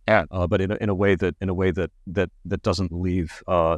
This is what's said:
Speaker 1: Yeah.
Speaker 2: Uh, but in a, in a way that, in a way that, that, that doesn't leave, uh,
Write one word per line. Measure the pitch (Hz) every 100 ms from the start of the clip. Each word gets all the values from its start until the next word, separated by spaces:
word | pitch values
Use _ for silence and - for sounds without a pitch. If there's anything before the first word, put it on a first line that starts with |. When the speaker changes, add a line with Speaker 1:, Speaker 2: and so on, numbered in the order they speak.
| -
Speaker 1:
Yeah. | 107 78
Speaker 2:
Uh, | 92 87
but | 98
in | 95
a, | 107
in | 107
a | 95
way | 101 92
that, | 92 82
in | 95
a | 92
way | 95
that, | 90 85 - -
that, | 90 90 - 87
that | 92
doesn't | 110 95 92
leave, | 85 92 92 82 - -
uh, | 90 82